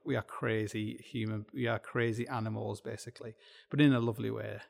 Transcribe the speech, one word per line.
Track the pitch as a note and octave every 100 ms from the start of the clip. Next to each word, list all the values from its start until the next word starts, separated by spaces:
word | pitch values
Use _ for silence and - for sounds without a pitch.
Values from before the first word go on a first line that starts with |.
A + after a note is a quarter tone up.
| -
we | B2
are |
crazy | - - B2 A2 G#2 A2 G#2+ B2
human, | - B2 A2 G#2+ G#2
we | C#3 A#2
are | A2+
crazy | - B2 A#2 A2 A#2+
animals, | B2 A2 A2 G#2+ G#2
basically, | A#2+ A2 - - A#2 - - - -
but | C#3+
in | D3
a | B2+
lovely | A#2 A2 A2+
way, | A2 G#2+ G#2+